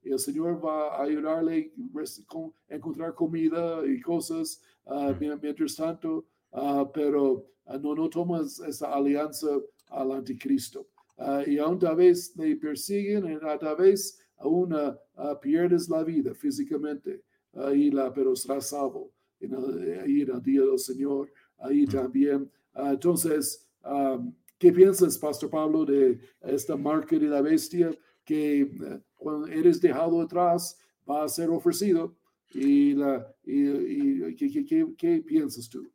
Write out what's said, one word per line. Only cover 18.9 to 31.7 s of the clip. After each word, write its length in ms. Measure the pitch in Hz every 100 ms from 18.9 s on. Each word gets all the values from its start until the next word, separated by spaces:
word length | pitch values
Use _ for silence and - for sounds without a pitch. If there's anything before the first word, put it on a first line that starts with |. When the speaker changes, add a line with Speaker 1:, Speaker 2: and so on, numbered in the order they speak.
| 131 - _ _ _
Speaker 1:
en 140 | -
el, 460 | 131 131 107 90 87
ahí 220 | 95 143
en 80 | 135
el 120 | 123
día 200 | 120 135
del 160 | 135 131
Señor, 520 | 131 127 139 139 143 _ _ _
ahí 280 | 131 143 143
Speaker 2:
Mm. 20 |
Speaker 1:
también. 600 | 135 127 127 143 139 139 _ _
Ah, 180 | - 143
entonces, 760 | 139 170 170 165 151 139 - _ _
ah, 360 | - 139 139 127 123 - _ _
¿qué 140 | 180
piensas, 440 | 170 190 190 175 -
Pastor 320 | 151 143 156
Pablo, 340 | 156 156 156
de 340 | 147 139 131 117 - _
esta 360 | - 139 - 147
marca 400 | 143 156 147 160
de 100 | 151
la 120 | 147
bestia 480 | 143 160 - 175 170 156 _ _
que, 380 | _ 156 151 143
eh, 380 | 139 - 147 - _
cuando 320 | _ 151 151 156
eres 340 | 156 165 170
dejado 400 | 175 131 170 170
atrás 580 | 160 175 175 170 170 - _ _ -
va 140 | 147
a 40 | 151
ser 200 | - 170
ofrecido? 680 | 165 349